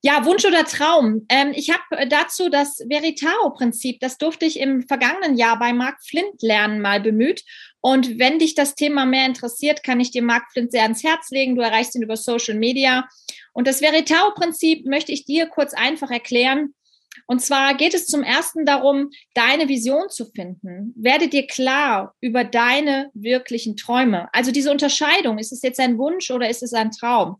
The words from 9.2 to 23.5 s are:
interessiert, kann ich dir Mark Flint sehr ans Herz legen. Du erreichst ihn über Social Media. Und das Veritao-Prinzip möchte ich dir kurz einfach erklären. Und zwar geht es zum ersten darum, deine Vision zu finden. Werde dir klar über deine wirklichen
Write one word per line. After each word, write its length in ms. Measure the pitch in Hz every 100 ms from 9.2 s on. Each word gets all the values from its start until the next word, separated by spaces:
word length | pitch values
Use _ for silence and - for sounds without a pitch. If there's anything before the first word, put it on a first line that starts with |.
| 262
interessiert, 580 | 254 240 - 294 -
kann 160 | - 247
ich 120 | 247
dir 100 | 247
Mark 300 | 240 240 240
Flint 180 | - 240
sehr 120 | 233
ans 200 | 220 226
Herz 280 | 311 320 -
legen. 240 | 269 262 247
Du 60 |
erreichst 340 | 233 220 247 247
ihn 60 |
über 140 | 220 220
Social 400 | - 233 233 214
Media. 540 | 226 262 262 254 254 _ - - _
Und 160 | - 247
das 140 | 262
Veritao-Prinzip 1040 | 302 311 320 320 403 415 339 330 320 320 254
möchte 260 | 277 311
ich 140 | 294 -
dir 220 | 302 330
kurz 260 | 320 285
einfach 380 | - 240 311 277
erklären. 640 | 240 - 240 254 269 294 _ _ _ _ - -
Und 140 | 247
zwar 320 | - 269 269 277
geht 180 | 311
es 140 | 359 320
zum 160 | 294
ersten 420 | 262 254 349 330 294
darum, 440 | 277 262 277 285 - _
deine 340 | - 233 294 294
Vision 420 | 269 226 285 392
zu 160 | - 226
finden. 640 | - 180 180 190 180 208 240
Werde 320 | 226 294 320
dir 180 | 285 269
klar 680 | - 262 269 285 208 190 _
über 240 | 254 240 240
deine 680 | 240 240 269 302 269 277
wirklichen 640 | 220 214 254 254